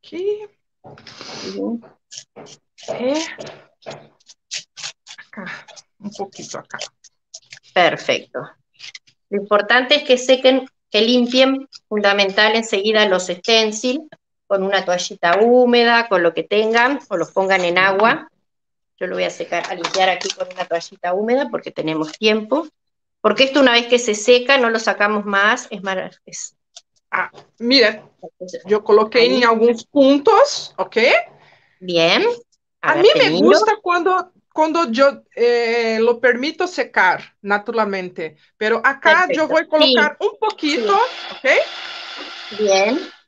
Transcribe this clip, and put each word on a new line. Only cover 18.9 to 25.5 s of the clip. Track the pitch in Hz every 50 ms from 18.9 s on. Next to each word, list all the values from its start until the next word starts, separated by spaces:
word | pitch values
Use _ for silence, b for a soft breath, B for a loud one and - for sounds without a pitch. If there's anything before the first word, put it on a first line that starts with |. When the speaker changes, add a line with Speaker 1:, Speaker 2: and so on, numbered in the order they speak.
| _ _
Speaker 2:
Yo | 185
lo | 185 185
voy | 180 180
a | 170
secar, | 175 - - - 180 170 165 -
a | 190
limpiar | 175 170 165 - 190 185 190
aquí | 180 180 - 196
con | - - 185 185
una | 185 185 175
toallita | - 170 170 - - 196 _ - 175 180
húmeda | 196 214 226 240 269 285 240
porque | 214 - - -
tenemos | - - 151 156 156 156 156 151 - -
tiempo. | 214 214 214 220 214 214 262 302 - - _ _ _ _ _ _ _ _ _ _
Porque | - - - - 269
esto | 269 269 294
una | 269 254
vez | 233 233 233
que | - 247 240
se | 240 - 208
seca | 214 - 247 247 247 247 254 277 269
no | 240 226
lo | 226 220
sacamos | 226 214 196 202 208 208 214 208 202
más, | 208 202 196 202 214